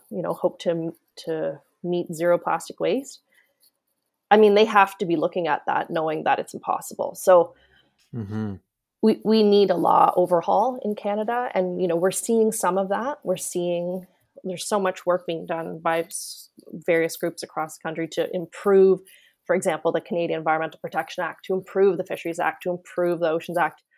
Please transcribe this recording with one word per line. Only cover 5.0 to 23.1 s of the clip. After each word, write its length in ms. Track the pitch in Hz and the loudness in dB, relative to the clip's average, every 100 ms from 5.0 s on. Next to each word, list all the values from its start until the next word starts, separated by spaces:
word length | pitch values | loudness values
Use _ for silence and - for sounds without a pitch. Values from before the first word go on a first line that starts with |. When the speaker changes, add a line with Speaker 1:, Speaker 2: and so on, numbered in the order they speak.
| 180 | -4
Speaker 1:
be 100 | 160 | -2
looking 320 | 170 185 165 | -2 -2 -2
at 180 | - - | -2 -2
that, 240 | 147 - | -4 -2
knowing 340 | 170 156 156 156 | -4 -2 -2 0
that 120 | 135 | -2
it's 160 | - | -2
impossible. 640 | - - - - - 110 - | -8 -6 -6 -6 -8 -8 0
So 400 | - 180 165 - _ _ _ _ _ 120 | 6 6 6 -2 _ _ _ _ _ -12
Speaker 2:
Mm-hmm. 400 | 98 107 107 92 _ _ _ _ | -8 -6 -6 -8 _ _ _ _
Speaker 1:
we, 180 | 220 220 | 2 2
we 200 | 208 220 | 2 4
need 260 | 208 202 190 | 6 6 4
a 60 | 175 | 4
law 360 | 175 170 165 - | 4 6 4 4
overhaul 640 | 175 170 - 185 247 254 | 2 2 2 2 2 -2
in 120 | 208 208 | -6 -4
Canada. 560 | 202 208 214 240 247 | -4 -4 -2 -4 -4
And, 260 | 190 185 180 | -2 -2 -2
you 80 | 180 | -2
know, 80 | 170 | 0
we're 140 | 190 | 0
seeing 420 | - - 226 220 | 0 0 2 2
some 280 | 220 180 190 | 2 0 0
of 100 | 196 | 0
that. 300 | 196 254 302 | -2 -4 -6
We're 160 | 180 180 | -4 -4
seeing 680 | - 180 175 175 175 185 180 _ _ - | -4 -4 -2 -2 -4 -6 -10 _ _ -14
there's 220 | 185 175 - | -10 -8 -4
so 140 | 214 | 0
much 260 | 190 185 180 | 0 -2 0
work 220 | 180 180 | 0 -2
being 180 | 165 175 | -8 -6
done 320 | 165 170 165 | -6 -8 -6
by 220 | 165 165 | -2 -2
s-, 500 | 165 - - - - - - | -2 -10 -12 -14 -20 -20 -18
various 440 | 170 165 165 165 - | -8 0 0 0 -2
groups 260 | 175 165 | -6 -6
across 340 | - - 160 - | -10 -8 -8 -8
the 60 | |
country 240 | 165 160 165 | -10 -8 -6
to 220 | - - 185 | -4 -4 -6
improve, 680 | 165 - 202 190 190 185 - - _ _ - | -8 -4 4 6 6 4 -2 -20 _ _ -2
for 100 | 180 | 0
example, 360 | 185 156 165 | 0 -2 0
the 100 | 165 | -2
Canadian 380 | - 175 170 160 | -2 -4 -2 -2
Environmental 400 | 160 156 160 - | 0 0 -2 -8
Protection 440 | 170 170 - - | -8 -6 -6 -6
Act, 220 | 160 - - | -8 -8 -6
to 80 | |
improve 460 | 185 190 190 196 180 | -4 -2 2 2 2
the 40 | |
Fisheries 360 | 185 - 170 165 | -4 -8 -6 -4
Act, 240 | 156 160 | -4 -4
to 80 | 180 | -4
improve 480 | 175 - - 175 | -6 -6 -2 -2